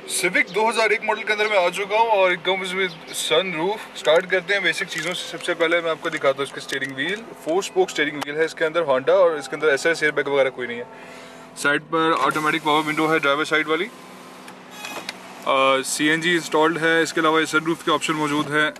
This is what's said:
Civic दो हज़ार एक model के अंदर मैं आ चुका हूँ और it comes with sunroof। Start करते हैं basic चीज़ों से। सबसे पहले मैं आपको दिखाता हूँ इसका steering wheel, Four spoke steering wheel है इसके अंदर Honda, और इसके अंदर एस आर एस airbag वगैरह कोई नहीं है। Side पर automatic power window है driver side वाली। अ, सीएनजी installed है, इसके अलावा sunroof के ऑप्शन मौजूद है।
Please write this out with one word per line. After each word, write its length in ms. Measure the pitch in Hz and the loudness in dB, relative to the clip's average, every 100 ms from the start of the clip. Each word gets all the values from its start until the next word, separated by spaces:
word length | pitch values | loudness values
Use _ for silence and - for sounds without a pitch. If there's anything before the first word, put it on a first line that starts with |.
| - | -8
Civic 420 | - 175 277 - | -2 0 0 -2
दो 120 | 190 220 | 0 0
हज़ार 240 | 226 214 | 2 0
एक 120 | 214 | 0
model 180 | 214 208 | -2 -4
के 100 | 202 | -2
अंदर 160 | 208 214 | -2 2
मैं 80 | 202 | 2
आ 120 | 175 | 2
चुका 280 | 175 196 214 | 0 -2 2
हूँ 100 | 226 | 4
और 240 | 202 185 | 4 4
it 80 | 180 | 2
comes 300 | 180 190 185 | -2 -2 -2
with 180 | 190 180 160 - - | -2 -4 -4 -10 -6
sunroof। 680 | - 160 190 156 180 214 - - | 2 2 2 -2 -2 -4 -8 -4
Start 320 | - 165 180 | 4 4 4
करते 240 | 185 175 | -2 0
हैं 80 | 202 | 0
basic 260 | 175 156 - | 0 0 -4
चीज़ों 240 | 160 165 | -6 -6
से। 180 | 175 - | -6 -8
सबसे 240 | 165 - | -8 -4
पहले 260 | 165 165 175 | 0 2 2
मैं 100 | 165 | 0
आपको 200 | 156 165 | -2 -4
दिखाता 280 | 156 147 135 | 0 0 0
हूँ 80 | 135 | -4
इसका 140 | 147 | -6
steering 320 | - 139 135 131 | -8 -6 -6 -6
wheel, 280 | 156 214 233 - | -4 -6 -8 -10
Four 180 | 151 180 | -2 -2
spoke 280 | 190 185 185 | 0 0 0
steering 260 | - 151 147 | 2 -2 -2
wheel 180 | 135 151 | -6 -2
है 60 | |
इसके 200 | 160 - | -2 0
अंदर 200 | 160 170 | 0 0
Honda, 300 | 151 131 135 | 2 2 4
और 240 | 190 170 151 | 6 6 2
इसके 180 | 143 151 | -6 0
अंदर 120 | 151 | 2
एस 180 | 139 165 | 2 2
आर 60 | |
एस 100 | 160 | 2
airbag 260 | 156 147 143 | 0 0 0
वगैरह 220 | 139 131 | 2 2
कोई 160 | 127 120 | 0 -8
नहीं 120 | 120 | -8
है। 80 | 120 - - - - - - - | -12 -16 -18 -18 -18 -20 -18 -4
Side 200 | 143 147 151 | 0 0 0
पर 220 | 160 160 156 | 0 2 2
automatic 420 | 139 151 151 160 | 2 0 0 0
power 180 | 156 151 | 2 2
window 240 | 151 151 156 | 2 0 2
है 100 | 160 | 2
driver 260 | 143 143 151 | 2 2 2
side 220 | 156 151 | 0 0
वाली। 180 | 160 214 | -2 -4
अ, 2000 | - - - - - - - - - - - - - - - 147 135 135 135 127 | -10 -20 -20 -20 -20 -20 -20 -20 -16 -12 -12 -12 -14 -18 -8 0 2 4 2 0
सीएनजी 480 | - 151 160 170 170 | 0 2 2 2 0
installed 420 | - 156 156 165 | 2 2 4 2
है, 240 | 165 165 | 2 2
इसके 180 | 151 170 | 2 2
अलावा 240 | 160 160 151 | 2 4 2
sunroof 380 | 156 160 165 | 0 0 -2
के 60 | 170 | 0
ऑप्शन 240 | 151 - | 0 0
मौजूद 380 | 156 147 147 147 | -2 0 -2 0
है। 160 | 151 151 | 0 0